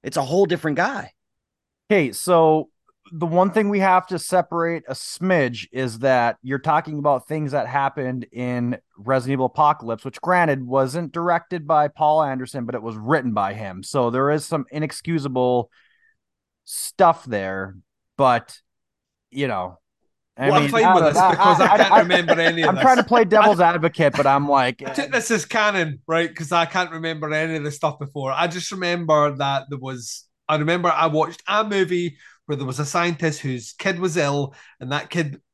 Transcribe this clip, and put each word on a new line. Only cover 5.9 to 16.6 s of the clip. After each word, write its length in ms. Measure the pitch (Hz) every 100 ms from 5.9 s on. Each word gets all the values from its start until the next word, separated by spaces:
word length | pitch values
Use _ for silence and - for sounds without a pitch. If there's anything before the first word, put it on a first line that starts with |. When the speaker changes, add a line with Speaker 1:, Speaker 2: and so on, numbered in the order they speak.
| 113
Speaker 2:
that 360 | 131 127 120 110
you're 160 | 127 135
talking 380 | 160 151 156 147
about 280 | 147 131 -
things 240 | 156 151
that 140 | 139 117
happened 600 | 139 139 151 127 127 113
in 460 | 120 123 123 120 123 _ _
Resident 360 | 107 131 123
Evil 140 | 135 127
Apocalypse, 580 | - 147 147 117 113
which 160 | 139 -
granted 440 | 165 180 165 135
wasn't 460 | 123 135 131 156 160
directed 540 | 170 170 170 - 180 147
by 220 | 156 147
Paul 340 | - 151 156
Anderson, 440 | 147 131 127 135 117
but 100 | 127
it 60 |
was 120 | 113 107
written 360 | 110 156 127
by 200 | 107 98
him. 280 | 104 104 92
So 280 | 95 143 120
there 200 | 123 139
is 160 | 151 147
some 180 | 160 127
inexcusable 1000 | 147 151 - - 165 139 127 123 123 117 _ _ _ _ _ _ _ _ _